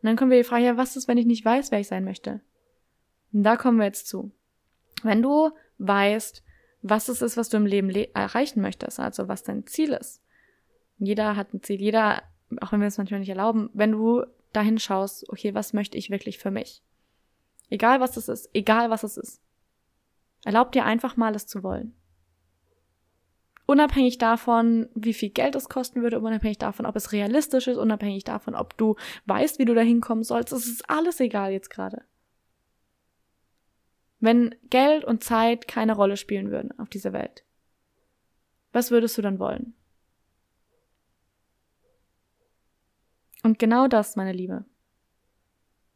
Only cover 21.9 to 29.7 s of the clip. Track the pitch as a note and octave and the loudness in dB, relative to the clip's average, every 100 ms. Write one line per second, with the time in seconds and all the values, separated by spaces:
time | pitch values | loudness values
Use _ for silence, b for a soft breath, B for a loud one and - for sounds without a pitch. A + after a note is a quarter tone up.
21.9 | - _ _ _ _ _ _ _ _ _ | -16 _ _ _ _ _ _ _ _ _
22.9 | _ _ _ _ _ _ _ - C#4 D4 | _ _ _ _ _ _ _ 2 4 4
23.9 | C#4 B3+ B3 A3+ A3+ - A#3 A#3 A3+ A3+ | 4 2 2 0 0 2 2 4 2 0
24.9 | - A3 A3 G#3 - C#4 C#4 - - B3 | -6 -4 -4 -4 0 0 -2 -6 -6 -6
25.9 | B3+ A#3 A3+ A3 A3 A3 G#3 G#3+ G3+ A#3 | -2 -2 -2 -2 -2 -2 -4 -6 -6 -6
26.9 | G#3+ - G#3 G3+ C4 D4+ C4 B3+ B3 A3 | -6 -4 -4 0 0 2 -2 0 0 0
27.9 | G#3+ G#3 G3 - G#3 - - - - A3 | 0 -4 -6 -8 -8 -8 -6 -8 -2 0
28.9 | G#3+ B B - G3 D4+ - B3 | 0 B B -4 0 0 2 2